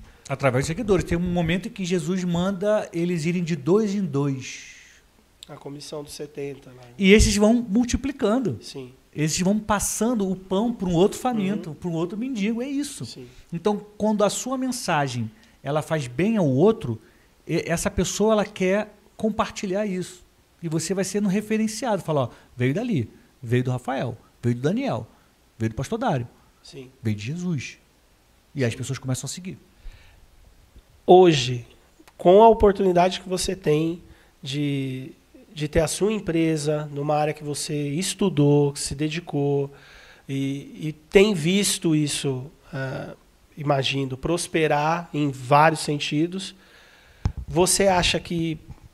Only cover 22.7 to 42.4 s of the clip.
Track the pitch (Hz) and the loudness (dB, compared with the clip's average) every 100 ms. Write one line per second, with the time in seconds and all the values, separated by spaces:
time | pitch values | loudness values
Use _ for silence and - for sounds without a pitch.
22.7 | 151 247 175 104 - _ _ 117 123 127 | 0 -2 -2 -4 -8 _ _ -2 0 0
23.7 | 127 - 269 135 120 _ _ 120 120 139 | -4 -4 -6 -6 -8 _ _ -2 0 0
24.7 | 214 277 120 107 _ _ _ _ - 113 | -2 -2 -6 -8 _ _ _ _ -6 -6
25.7 | 113 135 233 240 147 120 - _ _ - | -4 -6 -4 -2 -2 -4 -14 _ _ -20
26.7 | 139 127 - 110 101 107 165 180 160 - | -20 -20 -8 -4 -4 -6 -6 -4 -4 -6
27.7 | - _ _ _ _ _ _ _ 139 120 | -14 _ _ _ _ _ _ _ -2 -2
28.7 | 110 123 131 131 127 139 - 180 143 _ | -2 -8 -8 -6 -6 -6 -10 -12 -14 _
29.7 | _ - - - - - - - _ _ | _ -18 -18 -20 -20 -20 -20 -20 _ _
30.7 | - _ _ - 185 185 151 127 123 120 | -20 _ _ 8 10 10 6 0 -6 -8
31.7 | - _ _ - - 175 190 226 220 208 | -20 _ _ -20 0 6 10 10 8 4
32.7 | 196 190 175 185 185 - 180 - 185 - | 4 2 4 4 0 -6 -4 -4 -4 0
33.7 | 151 165 170 - - _ _ 143 143 147 | 2 0 -4 -12 -20 _ _ -8 -4 -2
34.7 | 139 135 127 131 - _ - - 156 147 | -2 -4 -8 -12 -18 _ -20 -20 -8 -2
35.7 | 165 151 - 196 220 196 165 160 156 147 | 0 0 0 0 -2 -2 0 2 0 -2
36.7 | 151 151 143 147 151 151 151 147 143 - | -2 -4 -6 -2 0 0 -4 -6 -8 -6
37.7 | 147 143 143 196 - 202 147 143 147 143 | -4 -4 -4 -4 0 0 4 4 6 4
38.7 | 143 - 139 151 156 170 147 143 143 139 | -2 -8 -4 -4 -4 -6 -2 0 0 -2
39.7 | 139 - - - - - 135 139 139 - | -8 -20 -20 -20 -20 -10 -6 -4 -6 -10
40.7 | 233 156 151 _ 196 208 190 151 196 196 | -10 -8 -8 _ 4 6 4 2 2 2
41.7 | - 170 151 147 - 143 127 | 0 0 2 0 -2 -4 -6